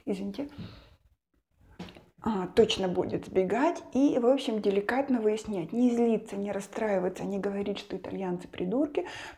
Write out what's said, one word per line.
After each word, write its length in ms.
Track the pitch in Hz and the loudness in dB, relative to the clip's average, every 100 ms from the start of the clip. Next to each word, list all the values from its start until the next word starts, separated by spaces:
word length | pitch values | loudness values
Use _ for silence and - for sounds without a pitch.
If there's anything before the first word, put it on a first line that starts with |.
| - | -6
извините. 420 | 190 202 196 285 - - - - - _ _ _ _ _ _ _ - - - - _ | -6 -6 -8 -10 -10 -16 -16 -20 -20 _ _ _ _ _ _ _ -18 -18 -18 -20 _
А, 220 | 226 202 180 | -4 -2 2
точно 420 | - 220 - 190 | 6 6 4 0
будет 380 | 180 - 175 - | 0 0 -2 -2
сбегать 560 | 185 185 214 311 339 - | 0 2 2 2 0 -2
и, 240 | 247 285 269 | 2 4 4
в 60 | 233 | 4
общем, 360 | 269 - 220 | 2 2 -2
деликатно 580 | 202 196 196 247 285 247 | 2 0 2 0 2 2
выяснять. 520 | 214 214 220 196 165 | 2 0 -4 -6 -4
Не 180 | 233 247 | 2 4
злиться, 460 | 233 233 214 220 196 | 4 4 2 -2 -6
не 160 | 202 | -4
расстраиваться, 720 | 196 196 - 220 190 180 185 | -6 -6 -4 0 2 0 -2
не 160 | 185 196 | -4 -2
говорить, 380 | 202 202 202 202 | -2 -2 -4 -4
что 160 | - 190 | -6 -8
итальянцы 500 | - 190 190 180 - | -6 -6 -4 -4 -6
придурки, 580 | - 180 240 302 359 359 - - | -6 -2 0 0 -2 -6 -8 -14